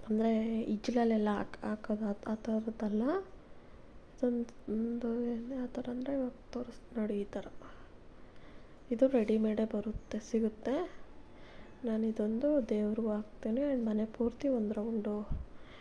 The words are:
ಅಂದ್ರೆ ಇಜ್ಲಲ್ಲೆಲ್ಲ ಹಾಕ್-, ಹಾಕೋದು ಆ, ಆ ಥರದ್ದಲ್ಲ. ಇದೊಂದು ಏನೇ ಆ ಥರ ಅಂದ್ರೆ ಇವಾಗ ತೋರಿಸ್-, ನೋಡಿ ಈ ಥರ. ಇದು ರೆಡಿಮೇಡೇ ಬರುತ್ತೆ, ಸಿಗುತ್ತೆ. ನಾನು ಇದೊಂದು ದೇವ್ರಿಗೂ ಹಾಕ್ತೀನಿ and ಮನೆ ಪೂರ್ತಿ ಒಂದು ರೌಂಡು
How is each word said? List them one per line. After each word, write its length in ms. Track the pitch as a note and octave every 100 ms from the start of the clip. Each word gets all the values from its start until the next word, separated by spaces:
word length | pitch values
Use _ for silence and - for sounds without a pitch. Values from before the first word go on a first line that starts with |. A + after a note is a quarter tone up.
| -
ಅಂದ್ರೆ 220 | G#3+ A3+ A3 A3+ A3 -
ಇಜ್ಲಲ್ಲೆಲ್ಲ 540 | G#3 - A#3+ A#3 A3 G#3 G3+
ಹಾಕ್-, 220 | G3 -
ಹಾಕೋದು 420 | G#3 G#3+ - G#3+ G#3+
ಆ, 40 | G3+ -
ಆ 20 |
ಥರದ್ದಲ್ಲ. 680 | A3 A#3 A3 A3 A3 G#3+ G#3+ B3 F#4 F#4+ - - - - - - - -
ಇದೊಂದು 960 | - B3 A#3+ A#3+ - - G#3+ A#3 A#3 A#3+ A#3 A#3+
ಏನೇ 240 | A#3 A#3 C4+
ಆ 20 | B3
ಥರ 180 | B3+ B3+
ಅಂದ್ರೆ 220 | B3 B3+
ಇವಾಗ 220 | C#4 B3+ - -
ತೋರಿಸ್-, 420 | A#3+ A#3+ A3+ - A#3+
ನೋಡಿ 180 | G#3+ G#3
ಈ 40 |
ಥರ. 220 | G3+ G3+ - - - - - - - - - - - - - - -
ಇದು 160 | A3+ C4
ರೆಡಿಮೇಡೇ 580 | C4 G#3+ A3 G#3+ G#3+ A3
ಬರುತ್ತೆ, 440 | G#3 G#3 - - G#3+ -
ಸಿಗುತ್ತೆ. 440 | A3 A3 - - C#4+ F#4 - - - - - - - - -
ನಾನು 200 | A#3 A3 A3
ಇದೊಂದು 640 | A3 G#3+ A3+ D4 D4 A3
ದೇವ್ರಿಗೂ 420 | G#3+ G#3 A3 A3
ಹಾಕ್ತೀನಿ 500 | G#3+ G#3+ - A3+ A#3
and 220 | C#4+ C4 A3
ಮನೆ 160 | G#3+ A3 -
ಪೂರ್ತಿ 320 | A#3 A#3 C#4
ಒಂದು 260 | B3+ G#3 A3
ರೌಂಡು 360 | A3 A3+ G#3 G#3 G#3 - - - - -